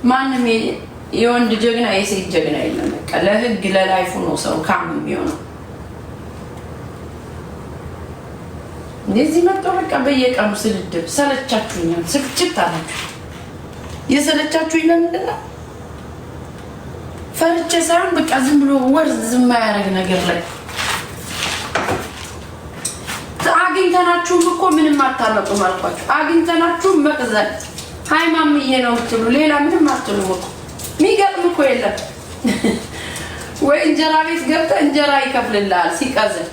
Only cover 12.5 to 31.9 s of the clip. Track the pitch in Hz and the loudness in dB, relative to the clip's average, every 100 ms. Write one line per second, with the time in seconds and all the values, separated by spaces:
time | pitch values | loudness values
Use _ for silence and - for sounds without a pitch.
12.5 | - 175 165 - - - - - - - | 0 0 -2 -6 -10 -10 -12 -16 -14 -14
13.5 | - - - - - - 277 302 302 311 | -14 -14 -14 -12 -12 0 2 2 0 0
14.5 | 320 320 330 320 339 339 349 480 - - | 0 0 2 4 4 2 0 -4 -6 -10
15.5 | - - - - - - - - - - | -14 -16 -16 -14 -14 -14 -14 -14 -14 -14
16.5 | - - - - - - - - - 330 | -14 -14 -14 -14 -14 -14 -14 -12 0 2
17.5 | 339 330 339 311 339 370 320 - 269 262 | 2 0 0 4 2 2 0 2 2 4
18.5 | 294 277 277 254 294 311 226 226 247 247 | 4 6 4 4 4 2 0 0 4 4
19.5 | 233 220 202 190 190 180 180 175 170 - | 4 2 0 0 0 0 0 0 -2 -4
20.5 | - - - - - - - - - - | -12 -10 -6 -4 -4 -6 -12 -10 -6 -6
21.5 | - - - - - - - - - - | -6 -4 -4 -2 -4 -6 -12 -14 -14 -14
22.5 | - - - - - - - - - - | -14 -14 -10 -10 -10 -10 -10 -10 -4 2
23.5 | - 370 370 370 359 349 349 349 349 339 | 4 4 4 4 6 4 2 4 4 4
24.5 | 359 370 311 302 285 262 - 220 208 190 | 4 4 6 6 6 2 2 2 2 0
25.5 | 202 185 - - - - 285 311 330 330 | 0 2 0 -4 -4 -2 0 4 4 4
26.5 | 339 339 339 381 330 285 294 233 208 208 | 4 2 2 4 4 4 0 0 0 0
27.5 | - - - - - - 302 330 320 302 | -4 -10 -12 -14 -12 -2 2 2 4 4
28.5 | 285 262 262 240 233 - 226 226 269 302 | 2 2 2 2 0 0 0 2 4 4
29.5 | 285 302 349 294 262 - 202 185 180 - | 4 4 4 4 2 -2 -2 -2 -4 -6
30.5 | - - - - - 381 440 392 370 349 | -12 -14 -14 -12 2 4 6 4 2 0
31.5 | - 269 233 208 | 4 2 2 0